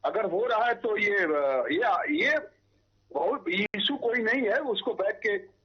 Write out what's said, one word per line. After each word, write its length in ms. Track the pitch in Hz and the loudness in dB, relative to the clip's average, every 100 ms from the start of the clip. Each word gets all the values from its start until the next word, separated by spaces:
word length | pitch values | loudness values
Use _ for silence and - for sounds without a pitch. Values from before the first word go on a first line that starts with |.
| - | -2
अगर 200 | 196 196 | -2 -2
हो 200 | 175 240 | 0 0
रहा 200 | 220 233 | 2 2
है 100 | 233 | 0
तो 220 | 233 208 | 0 0
ये, 200 | - 202 | 2 2
अ, 500 | 170 151 139 131 117 | 2 2 2 2 0
ये, 440 | 156 233 180 - 151 254 | 0 2 0 0 0 2
ये 120 | 302 - _ _ _ _ _ _ | 0 -2 _ _ _ _ _ _
बहुत 340 | 143 165 - 190 | -2 -2 -2 -2
इशू 460 | 180 208 202 - 285 | -2 -2 -2 -2 0
कोई 280 | 240 240 | 0 0
नहीं 180 | 220 254 | 0 0
है, 140 | 226 247 | 2 0
उसको 380 | 294 214 - | 0 -2 -2
बैठ 240 | - 202 - | -2 -2 -2
के 180 | - 370 - _ | -2 -2 -6 _